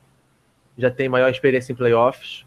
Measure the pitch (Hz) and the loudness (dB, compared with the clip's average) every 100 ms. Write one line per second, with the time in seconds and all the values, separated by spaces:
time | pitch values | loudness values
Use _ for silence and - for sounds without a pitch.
0 | _ _ _ _ _ _ _ - 123 120 | _ _ _ _ _ _ _ -4 -2 -2
1 | 131 127 131 131 139 127 123 123 123 117 | -2 2 0 2 0 0 -2 -4 0 2
2 | 123 139 - - | 2 0 -12 -20